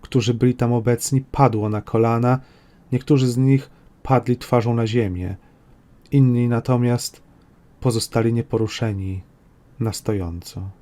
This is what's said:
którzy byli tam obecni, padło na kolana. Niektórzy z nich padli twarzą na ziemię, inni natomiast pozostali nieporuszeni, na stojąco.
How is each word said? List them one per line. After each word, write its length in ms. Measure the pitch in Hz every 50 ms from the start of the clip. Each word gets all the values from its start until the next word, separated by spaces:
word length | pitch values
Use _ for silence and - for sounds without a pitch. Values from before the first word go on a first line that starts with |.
którzy 340 | - - - 131 104 110 120
byli 200 | 113 127 127 123
tam 180 | 127 123 120
obecni, 480 | 120 120 113 120 120 117 - - 139 135
padło 480 | 135 - - - 143 123 110 107 104 107
na 140 | 107 104
kolana. 580 | - - - 110 113 113 117 117 120 123 127 131 - - _ _ _ _ _ _ _ _
Niektórzy 360 | - 123 - - 151 135 131 127
z 80 | 120
nich 340 | 123 131 135 135 135 135 - - _ _ - _ _
padli 340 | _ - 131 123 - - 123
twarzą 380 | 123 - - - 123 107 120 117
na 120 | 117 113
ziemię, 500 | 110 110 120 113 98 90 90 90 92 95 - - - _ _ _ _ - _ _ _ - - - -
inni 380 | - 143 135 127 120 120 120 120
natomiast 720 | 120 113 - - 127 120 123 120 120 117 - - - - - _ - _ _ _ _ _ _ - - _
pozostali 520 | - 131 113 113 - - - 117 113 117
nieporuszeni, 920 | 117 117 117 - - 113 110 107 - - 117 110 104 98 95 95 95 95 - - _ _ _ _ _ _ _ _ - -
na 120 | 117 113
stojąco. 760 | 98 - - - 110 98 90 85 85 87 87 - - 107 95 95 98 -